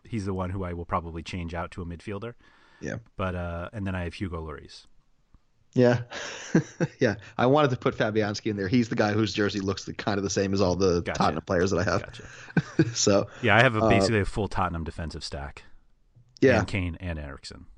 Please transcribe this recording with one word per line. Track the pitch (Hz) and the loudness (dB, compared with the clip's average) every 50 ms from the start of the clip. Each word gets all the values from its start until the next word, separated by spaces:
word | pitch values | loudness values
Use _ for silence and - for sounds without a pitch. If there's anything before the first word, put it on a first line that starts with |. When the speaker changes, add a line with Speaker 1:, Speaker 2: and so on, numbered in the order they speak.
| _ | _
Speaker 1:
he's | - - 110 95 | -8 -8 -6 -4
the | 101 95 | -4 -4
one | 92 92 90 | -4 -4 -4
who | 95 95 92 | -4 -6 -6
I | 87 | -6
will | 87 87 85 | -8 -10 -6
probably | - 104 92 82 85 80 85 | -4 -4 -4 -4 -6 -10 -10
change | 78 - - 92 85 82 87 | -10 -8 -8 -8 -6 -6 -6
out | 85 87 85 | -6 -8 -8
to | - - | -10 -12
a | 90 | -10
midfielder. | 85 87 82 - 113 101 101 107 117 120 _ _ - _ _ _ _ _ _ | -10 -10 -10 -10 -10 -10 -8 -10 -12 -14 _ _ -20 _ _ _ _ _ _
Speaker 2:
Yeah. | - 73 52 113 117 _ _ | -10 -8 -8 -8 -10 _ _
Speaker 1:
But, | - 98 92 90 | -6 -4 -4 -4
uh, | 90 87 87 85 85 87 - | -6 -6 -6 -8 -8 -10 -10
and | - 107 98 | -8 -8 -6
then | 95 92 | -4 -4
I | 92 87 | -4 -6
have | 85 - | -6 -6
Hugo | - 104 87 85 82 80 | -8 -8 -6 -6 -8 -10
Lloris. | 78 73 69 71 - - - - - - - _ _ _ _ _ _ - - _ _ _ _ _ _ _ | -10 -12 -14 -16 -18 -20 -20 -20 -20 -20 -20 _ _ _ _ _ _ -20 -20 _ _ _ _ _ _ _
Speaker 2:
Yeah. | 127 123 120 123 120 120 | 6 6 6 6 4 0
<laughs> | - - - - - - - - - - 165 - - - - 170 - - _ | -8 -10 -10 -10 -10 -12 -12 -12 2 2 2 2 2 -4 -6 -6 -6 0 _
Yeah. | 131 113 104 110 - - - | 2 2 2 -2 -8 -12 -2
I | - 117 | 2 4
wanted | 127 139 151 151 135 | 4 6 6 4 4
to | 127 | 2
put | - - 135 - - | 0 -2 -2 0 0
Fabianski | 127 110 104 110 107 101 107 - - 113 | -2 2 2 2 2 2 -2 -4 -4 -4
in | 104 | -2
there. | 101 98 92 | -2 0 2
He's | 113 123 117 110 | 4 2 2 2
the | 123 | 2
guy | 107 110 104 | 2 2 2
whose | 104 107 110 98 - | 4 2 0 0 0
jersey | 107 104 98 98 101 | 0 0 0 0 -2
looks | 98 98 95 - - | -2 -2 -4 -4 -6
the, | - | -12
kind | - - - 117 101 | -12 -4 -2 -2 -2
of | 98 98 | 0 -2
the | 98 | 0
same | - 104 98 98 98 | 0 0 0 2 2
as | 98 | 4
all | 101 90 87 | 4 4 4
the | 87 98 92 85 87 | 4 4 4 4 2
Speaker 1:
Gotcha. | 80 - 80 76 | 0 -2 0 2
Speaker 2:
Tottenham | 95 95 73 80 - | 2 2 2 -2 -4
players | - 98 87 90 98 | 0 0 2 2 2
that | 87 82 | 2 0
I | 90 | 0
have. | 87 85 104 | 0 0 -2
Speaker 1:
Gotcha. | - - - - - - - - - - - - - - - - 165 117 | -4 -6 -16 -16 -18 -18 -18 -20 -20 -2 -2 -2 -2 0 0 0 0 0
Speaker 2:
<laughs> | 117 | 0
So, | - - 107 98 101 - - - - | 0 2 4 4 4 2 0 -8 -2
Speaker 1:
Yeah, | - 110 101 | 2 4 6
I | 110 | 6
have | 120 131 113 | 6 6 4
a, | 107 | 4
Speaker 2:
uh, | 110 110 | 4 4
Speaker 1:
basically | 98 98 98 95 104 101 | 4 4 4 4 2 2
a | 95 | 0
full | - - 117 101 92 | 0 -2 -4 -4 -2
Tottenham | - - 92 87 85 82 80 | -2 -2 -2 -2 -2 -6 -6
defensive | 80 - - 85 78 78 82 | -8 -8 -8 -10 -8 -8 -10
stack. | - - 82 73 69 71 - - - - - - _ _ _ _ _ _ _ - _ _ _ - | -10 -10 -10 -10 -10 -12 -14 -16 -20 -20 -20 -20 _ _ _ _ _ _ _ -20 _ _ _ 4
Speaker 2:
Yeah. | - 135 123 110 | 4 6 6 4
Speaker 1:
And | 104 - | 2 0
Kane | - 98 87 85 82 - | -2 -4 -2 -4 -6 -6
and | 92 90 82 76 | -8 -6 -6 -6
Eriksen. | 73 71 69 - - - - - - - - | -8 -10 -14 -14 -14 -16 -16 -16 -18 -20 -20